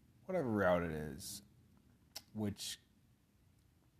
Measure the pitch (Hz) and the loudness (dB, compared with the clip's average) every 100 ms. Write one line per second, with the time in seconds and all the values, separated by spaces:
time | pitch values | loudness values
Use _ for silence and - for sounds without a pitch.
0 | - - - 185 131 107 92 87 85 78 | -20 -16 -4 -2 2 4 6 6 4 -2
1 | 76 71 - - - - - - - _ | -6 -8 -10 -12 -16 -20 -20 -20 -20 _
2 | _ - - 107 107 101 - - _ _ | _ -18 -12 -6 -4 -4 -8 -10 _ _
3 | _ _ _ _ _ _ _ _ _ | _ _ _ _ _ _ _ _ _